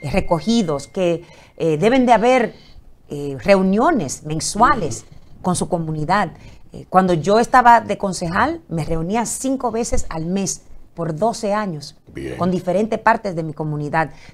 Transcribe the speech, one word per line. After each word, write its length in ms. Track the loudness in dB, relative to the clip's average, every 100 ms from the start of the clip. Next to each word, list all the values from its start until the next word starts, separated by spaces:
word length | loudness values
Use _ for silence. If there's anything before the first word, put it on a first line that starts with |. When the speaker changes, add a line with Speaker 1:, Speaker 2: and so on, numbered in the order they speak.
Speaker 1:
eh, 80 | -4
recogidos, 760 | -2 0 0 2 0 2 -2 -6
que, 360 | -2 0 0 -6 -20 -20 -4
eh, 200 | -2 2
deben 280 | 4 4 4
de 80 |
haber, 400 | 4 4 2 0 -6 -20 -20 -20 -20 -14
eh, 280 | -10 -8 -2
reuniones 800 | 2 4 4 2 2 2 -2 -8 -8
mensuales 800 | -6 -4 2 2 2 -2 -8 -12 -20 -20 -8
con 140 | -4 -2
su 140 | -2
comunidad. 600 | -4 -4 -4 0 0 -2 -6 -20 -20 -20
Eh, 120 | -18 0
cuando 240 | 4 4
yo 260 | 2 2 2
estaba 400 | 4 6 8 6
de 180 | 4 -4
concejal, 600 | -4 -4 -4 0 0 -2 -6
me 160 | -6
reunía 420 | -2 -4 -2 -2 -4
cinco 460 | -4 -4 -2 -2
veces 340 | -4 0 0 0
al 160 | -4 -4
mes 380 | -2 -2 -6 -12 -20 -16
por 220 | -8 -6 -2
doce 380 | -2 -2 -2
años 420 | -2 -4 -8 -12 -18 -18
Speaker 2:
Bien. 220 | -12 -10 -4
Speaker 1:
con 140 | -2
diferentes 480 | -2 -2 -2 -2 0
partes 340 | 2 2 -2 -6
de 80 |
mi 100 | -6
comunidad, 560 | -6 -6 -6 -4 -2 -4 -6 -20